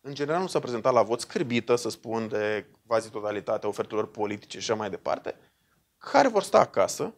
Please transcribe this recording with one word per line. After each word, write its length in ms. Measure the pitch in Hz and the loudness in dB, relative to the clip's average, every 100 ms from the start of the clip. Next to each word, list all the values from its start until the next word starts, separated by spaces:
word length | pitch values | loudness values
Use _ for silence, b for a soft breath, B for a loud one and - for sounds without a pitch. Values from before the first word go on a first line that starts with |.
în 120 | 135 | -12
general, 280 | 139 143 165 | -6 -2 -2
nu 60 | 185 | 0
s-a 120 | 160 | -2
prezentat 340 | 131 120 120 | -2 0 4
la 80 | 123 | 4
vot, 180 | 104 120 | 4 0
scârbită, 560 | - 214 151 120 113 123 | -2 -2 0 0 2 2
să 140 | 143 | 0
spun, 380 | - 117 113 110 | -6 -4 -4 -2
de 380 | 107 104 107 98 _ - | -2 0 -2 -6 _ -2
quasi 220 | 113 110 | -2 -2
totalitatea 600 | 110 104 104 92 107 104 | -6 -6 -4 -4 -2 -2
ofertelor 380 | 101 110 107 107 | -4 -4 -4 -4
politice 520 | - 104 107 - - | -4 -4 -6 -10 -8
și 120 | 98 | -2
așa 80 | 110 | -2
mai 100 | 107 | -2
departe, 460 | 98 - 67 - - b b b b _ _ | -6 -4 -4 -6 -12 b b b b _ _
care 300 | - 277 269 | 0 4 4
vor 160 | 220 | 2
sta 160 | - 214 | 4 4
acasă 540 | - - 90 - 180 | 4 4 0 0 -6